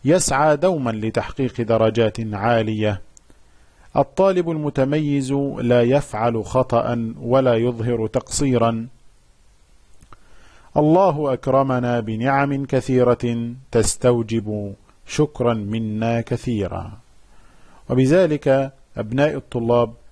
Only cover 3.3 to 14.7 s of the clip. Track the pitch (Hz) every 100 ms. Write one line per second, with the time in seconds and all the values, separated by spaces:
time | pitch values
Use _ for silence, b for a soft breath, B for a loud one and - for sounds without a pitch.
3.3 | b b b b b b - 139 - 190
4.3 | 190 170 160 147 139 135 151 151 143 131
5.3 | 139 139 - 120 120 120 139 - 110 117
6.3 | 113 104 131 127 117 117 120 113 - 120
7.3 | 127 131 117 120 117 113 120 110 127 -
8.3 | - 143 123 117 113 117 - - _ _
9.3 | _ _ _ _ _ _ - - b b
10.3 | b b b b - 151 170 190 147 147
11.3 | 127 - 131 135 127 123 120 110 110 123
12.3 | 139 139 139 139 131 - 127 123 120 120
13.3 | 117 117 123 - 120 104 - 127 120 110
14.3 | 113 107 107 101